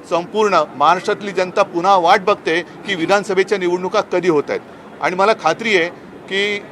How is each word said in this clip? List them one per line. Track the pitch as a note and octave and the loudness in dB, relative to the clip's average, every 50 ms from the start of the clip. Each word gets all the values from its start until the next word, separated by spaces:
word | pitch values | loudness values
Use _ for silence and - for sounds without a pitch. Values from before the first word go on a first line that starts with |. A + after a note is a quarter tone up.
| - - | -8 -4
संपूर्ण | F3 E3+ F3 - - G#3+ G#3+ G#3 F#3+ E3 D3+ C#3+ A#2 | -4 -4 -4 -2 -2 0 0 2 2 2 0 0 -2
महाराष्ट्रातली | C3 C#3+ D#3 F3 F#3 F3 G#3+ G#3 - G#3 G3+ | 0 2 2 2 2 0 -2 -4 -4 -6 -6
जनता | F#3 F3+ F#3 F3+ F3 G#3+ G3 | -4 -2 -4 -2 0 0 -2
पुन्हा | F#3 F3+ E3+ E3+ G3 G3 | 0 -2 0 2 4 4
वाट | F#3+ E3 E3+ G3 A3 | 4 4 4 4 4
बघते | F3+ G#3+ G3+ - - F3 D#3+ F3 | 2 0 -2 0 -2 -2 -2 -2
की | - - - - - G3+ G3 | -2 -4 -10 -12 -8 -6 -4
विधानसभेच्या | E3 E3 E3 G3 G#3 F#3+ - F#3 F#3+ F#3+ G3 G#3 G3 | -4 0 2 2 0 0 0 0 0 0 2 0 -2
निवडणुका | F3+ F3 F3 F3+ F3+ F#3 F#3+ G#3 | 0 -2 -2 -2 -2 -2 -2 -2
कधी | F#3 - F#3 F3+ F3 F3+ | -2 0 -2 0 2 2
होत | D#3+ D3 C#3 - | 2 2 0 0
आहेत. | G#2 F#2 - - - - - - - - | -4 -6 -6 -10 -18 -20 -20 -20 -10 -6
आणि | C#3 D3 F#3 | -4 -4 0
मला | F3+ F#3+ G#3+ A3 A3 - | 2 2 2 2 0 0
खात्री | D#3+ E3+ F3+ A3 A3+ G#3 F3 | -2 -2 -2 -2 0 0 0
आहे | E3 F3 - - - - - - - - | 0 -2 -4 -10 -18 -20 -20 -20 -12 -6
की | F#3+ G3 G3+ G#3 G3+ G3+ G3+ - | -4 -4 -2 -2 -4 -6 -8 -12